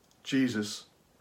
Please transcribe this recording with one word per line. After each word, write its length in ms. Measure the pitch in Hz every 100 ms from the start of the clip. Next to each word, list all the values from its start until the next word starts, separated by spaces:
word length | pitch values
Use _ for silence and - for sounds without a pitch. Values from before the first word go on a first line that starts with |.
| _ _
Jesus 600 | - 135 127 107 104 - - _ _ _